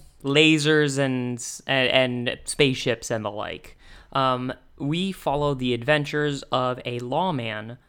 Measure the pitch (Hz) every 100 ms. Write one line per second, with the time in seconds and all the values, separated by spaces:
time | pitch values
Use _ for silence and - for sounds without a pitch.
0 | - - 139 143 156 156 147 151 147 139
1 | 139 127 123 120 - - - 135 127 131
2 | 127 123 120 - - - 143 127 131 113
3 | - 113 104 104 87 85 - - - -
4 | - 139 131 127 127 - - - 139 165
5 | 190 180 160 143 143 135 127 120 117 151
6 | 147 151 147 139 - 131 127 127 123 123
7 | 123 143 185 143 113 107 110 120